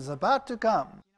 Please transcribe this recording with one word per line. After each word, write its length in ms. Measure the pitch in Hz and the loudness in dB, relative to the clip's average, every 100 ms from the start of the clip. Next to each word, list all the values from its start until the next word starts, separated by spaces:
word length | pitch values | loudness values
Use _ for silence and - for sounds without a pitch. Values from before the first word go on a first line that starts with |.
is 60 | 135 | -6
about 380 | 143 190 269 | -2 2 2
to 120 | 269 240 | 0 -2
come. 460 | 226 196 - 101 _ | 0 0 -2 -10 _